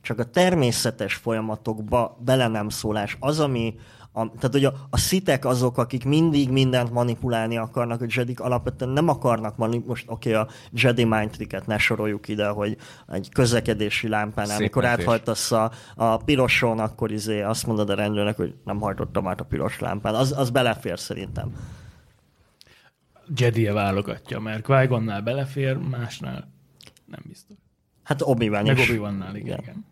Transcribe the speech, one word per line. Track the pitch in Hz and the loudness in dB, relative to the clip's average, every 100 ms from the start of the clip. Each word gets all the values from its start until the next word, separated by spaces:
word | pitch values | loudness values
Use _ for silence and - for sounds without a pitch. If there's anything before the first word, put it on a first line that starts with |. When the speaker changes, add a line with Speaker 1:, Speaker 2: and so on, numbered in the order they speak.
Speaker 1:
csak | - 117 | -6 -4
a | |
természetes | 123 - 180 180 123 113 120 113 98 | 0 4 4 4 2 2 -2 -2 -6
folyamatokba | - 117 110 110 107 120 107 107 120 113 - 120 | -4 -2 -2 -4 -6 -6 -6 0 0 0 -4 2
bele | 131 117 | 4 4
nem | 110 104 | 0 -4
szólás. | - 110 107 104 - | -4 -2 -2 -4 -2
Az, | 135 156 | -2 0
ami | 147 123 113 107 - - - | 0 0 -2 -6 -20 -20 -12
a, | 110 110 | -6 -6
tehát, | - 135 | -2 0
hogy | 139 139 | 4 2
a, | - - | 0 -2
a | 160 | -2
szitek | - 185 185 135 131 | 2 2 2 2 2
azok, | 123 127 123 | 2 2 2
akik | 117 127 127 | -2 -2 2
mindig | 151 165 143 131 | 4 4 4 4
mindent | 131 131 127 120 | 4 4 4 2
manipulálni | 120 123 113 131 113 113 117 | 0 0 0 -2 0 0 -2
akarnak, | 110 131 117 117 | -4 -4 -2 -2
a | 120 | -2
Jedik | 117 123 127 | -2 -2 -2
alapvetően | 127 123 127 - 127 | 0 0 -2 -4 -2
nem | 139 165 | 2 2
akarnak | 135 127 113 110 107 | 2 2 0 -2 -2
mani-, | 113 120 120 | 0 0 -4
most | 117 - | -8 -8
oké, | 113 120 | -6 0
a | 110 107 - - | 0 0 -8 -10
Jedi | 117 127 120 | 2 4 6
mind | 113 110 107 | 4 2 0
tricket | - 104 95 104 | -6 -8 -8 -2
ne | 107 | 0
soroljuk | - 107 107 101 - | 0 0 -2 -4 -4
ide, | 107 104 | -2 0
hogy | 104 104 104 - - - | 0 -4 -4 -12 -20 -8
egy | 90 92 | -8 -2
közlekedési | - 123 117 120 107 104 - 113 | 2 4 4 2 0 0 -2 -2
lámpánál, | 107 104 107 104 | -2 -2 -4 -2
Speaker 2:
Szép | 104 | 0
Speaker 1:
amikor | 104 135 | 0 2
Speaker 2:
mentés. | 120 120 87 | 2 2 2
Speaker 1:
áthajtasz | 113 - 110 - | 2 0 -4 2
a, | 113 110 113 - - | 2 2 -2 -20 0
a | 113 110 | 2 2
piroson, | - 139 123 - 120 113 | 2 4 4 4 2 0
akkor | 110 - 113 | -2 -2 -4
izé | 107 104 104 | -2 -2 -2
azt | 101 113 - | -2 -2 0
mondod | 107 104 | 0 2
a | 98 | 0
rendőrnek, | 104 104 104 107 | 0 2 0 0
hogy | 90 - - | -4 -4 -6
nem | 104 | -4
hajtottam | 107 90 - 98 95 | -2 -2 -2 -2 -2
át | 90 | -4
a | |
piros | - - 78 - | -4 -2 -2 -2
lámpán. | 85 98 107 110 | -4 -2 -2 2
Az, | 135 139 | 2 2
az | 123 | 0
belefér | 127 120 104 - 87 | 2 2 0 -4 -6
szerintem. | - - 95 - - - - - - - _ _ _ _ _ _ - _ _ _ _ _ - 131 | -6 -8 -8 -6 -8 -10 -14 -16 -20 -20 _ _ _ _ _ _ -20 _ _ _ _ _ -10 2
Speaker 3:
Jedi-e | 120 110 107 | 2 4 2
válogatja, | 104 98 98 101 - - 117 | 2 0 0 -2 -8 -8 -8
mert | 110 110 113 | -6 -8 2
Qui-Gonnál | 135 131 120 110 101 | 4 4 2 0 -2
belefér, | 110 135 135 139 135 131 | -2 -2 -4 -2 -2 -2
másnál | 135 120 117 - 131 64 - _ _ _ - _ _ | -4 -4 -6 -8 -10 -10 -14 _ _ _ -20 _ _
nem | - - | -18 -18
biztos. | - _ 208 _ _ _ _ | -20 _ -20 _ _ _ _
Speaker 1:
Hát | - 139 | -6 -2
Obi-Wan | 151 120 110 104 | 0 2 2 2
Speaker 3:
Meg | 107 131 | 4 4
Speaker 1:
is. | 120 | 4
Speaker 3:
Obi-Wannál, | 113 104 98 92 104 | 0 -2 -6 -8 -8
igen, | - | -8
Speaker 1:
Igen. | - | -8
Speaker 3:
igen. | 120 214 - | -10 -16 -16